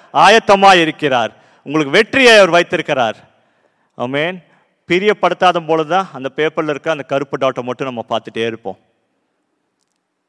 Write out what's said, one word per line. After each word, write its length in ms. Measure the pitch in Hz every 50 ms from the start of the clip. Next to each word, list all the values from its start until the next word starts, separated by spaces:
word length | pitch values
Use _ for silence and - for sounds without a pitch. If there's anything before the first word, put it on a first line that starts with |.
| _ _ -
ஆயத்தமா 680 | 139 160 185 214 226 220 - 202 196 196 196 190 180
இருக்கிறார். 560 | 165 156 147 - 151 147 131 123 113 110 - _ _ _ _ _ _
உங்களுக்கு 280 | 135 143 156 156 135 139
வெற்றியை 440 | 196 233 - - 269 262 240 226
அவர் 140 | 214 196 175
வைத்திருக்கிறார். 760 | 165 175 175 - - 160 156 - 151 131 123 110 104 - _ _ _ _ _ _ _ _ _ _ _ _ _ _ _
Amen. 540 | - 120 123 135 143 151 170 185 180 - _ _ _ _ _ _ _ _ -
பிரியப்படுத்தாத 760 | 170 180 196 208 208 202 - 175 180 - 190 180 170 175 165
பொழுது 240 | 151 160 160 160 147
தான் 180 | 165 190 190 165 143
அந்த 180 | 139 131 135 127
பேப்பர்ல 320 | - 151 156 151 - 165 151
இருக்க 220 | 151 135 - 160
அந்த 120 | 160 147 127
கருப்பு 340 | - 143 139 143 - -
டாட்டை 260 | 135 139 131 127 - 123
மட்டும் 240 | 123 123 - 143
நம்ம 180 | 135 127 117 113 -
பார்த்துட்டே 380 | 123 110 110 - 107 113 113
இருப்போம். 320 | 117 113 110 _ 95 95 - _ _ _ _ _ _ _ _ _ _ _ _ _ _ _ _ _ _ _ _ _ _ _ _ _ _ _ _ _